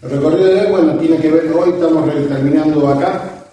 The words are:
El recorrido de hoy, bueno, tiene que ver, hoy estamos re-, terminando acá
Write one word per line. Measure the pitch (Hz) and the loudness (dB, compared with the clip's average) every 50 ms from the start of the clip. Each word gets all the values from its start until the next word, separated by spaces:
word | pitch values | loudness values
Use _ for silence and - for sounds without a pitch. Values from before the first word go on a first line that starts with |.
El | - 131 | -10 -6
recorrido | 139 139 143 156 165 185 190 | -4 -2 0 0 2 2 2
de | 190 190 190 | 2 2 2
hoy, | - 202 | 2 0
bueno, | 196 185 165 156 - | 2 2 2 0 0
tiene | - 160 160 165 | 0 0 0 0
que | 151 156 156 | 2 2 2
ver, | 156 165 165 160 160 | 2 2 0 0 0
hoy | 170 175 180 175 | 0 0 0 0
estamos | 175 170 160 160 156 147 | 0 0 0 0 0 0
re-, | 147 147 143 | -2 -2 -2
terminando | 139 139 139 135 135 143 147 156 156 156 151 147 143 | -4 -2 -2 -2 0 0 0 2 0 0 0 0 0
acá | 135 139 143 165 185 185 - - - - - - - | 0 0 0 -2 -2 -4 -6 -8 -12 -14 -16 -20 -20